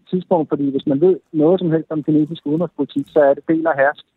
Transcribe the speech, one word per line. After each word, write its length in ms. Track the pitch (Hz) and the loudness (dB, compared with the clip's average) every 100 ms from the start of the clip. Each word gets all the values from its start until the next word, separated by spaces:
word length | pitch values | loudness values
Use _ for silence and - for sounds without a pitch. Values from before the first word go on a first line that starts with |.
| _ | _
tidspunkt, 400 | 185 175 180 147 | -6 -2 -2 0
fordi 200 | 147 143 | -2 -2
hvis 180 | 135 - | -4 -2
man 140 | 139 | 2
ved 180 | 180 180 - | 2 0 -4
noget 280 | 156 147 185 | 0 2 2
som 120 | 180 | 0
helst 200 | 160 156 | -2 -2
om 120 | 156 | -6
kinesisk 420 | 147 151 151 160 147 | 0 0 0 -4 -4
udenrigspolitik, 600 | 151 170 - 139 - 139 | -4 -4 -4 -6 -6 -2
så 120 | 160 | 2
er 140 | 143 | 2
det 140 | 143 - | 2 0
del 200 | 165 160 | -2 0
og 80 | 143 | 0
hersk 300 | 135 151 _ | 0 -2 _